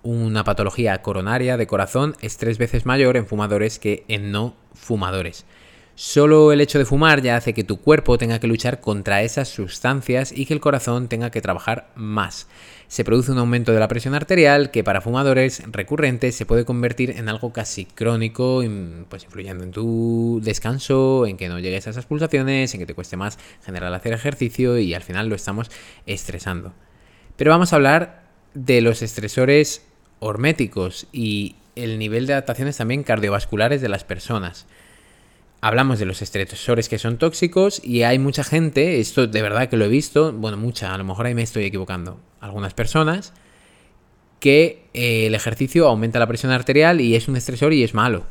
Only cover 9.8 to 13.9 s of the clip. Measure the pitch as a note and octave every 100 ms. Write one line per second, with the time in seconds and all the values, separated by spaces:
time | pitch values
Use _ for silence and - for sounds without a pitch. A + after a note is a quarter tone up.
9.8 | B2+ C3+ - B2+ C3+ C3 C3+ D3+ D3+ C#3
10.8 | B2 B2 B2 A2+ A#2+ A2+ - F2 - A#2
11.8 | - - G#2+ G#2+ F#2 - - - - -
12.8 | _ - A2+ A#2+ B2+ C3 A#2+ A#2+ A#2 A2
13.8 | G#2+